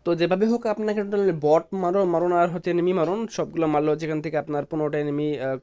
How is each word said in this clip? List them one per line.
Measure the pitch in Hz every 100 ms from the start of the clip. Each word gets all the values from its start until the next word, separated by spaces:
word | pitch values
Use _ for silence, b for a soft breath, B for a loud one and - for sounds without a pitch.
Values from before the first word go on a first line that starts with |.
তো | 175 170
যেভাবে | 170 190 220
হোক | 233 233
আপনাকে | 208 214 208
টোটাল | 202 208 196 160 147
বট | 160 - 190
মারো, | 175 196 185
মারুন | 165 175 175
আর | 175
হচ্ছে | 170 175
এনিমি | 175 175 185
মারুন, | 156 208 226 -
সবগুলো | 147 165 160
মারলে | 151 151
হচ্ছে | 151 156
এখান | 156
থেকে | 156 151
আপনার | 143 147 143
পনেরোটা | 156 151 147
এনিমি, | 147 143 151 139
আহ, | 131 131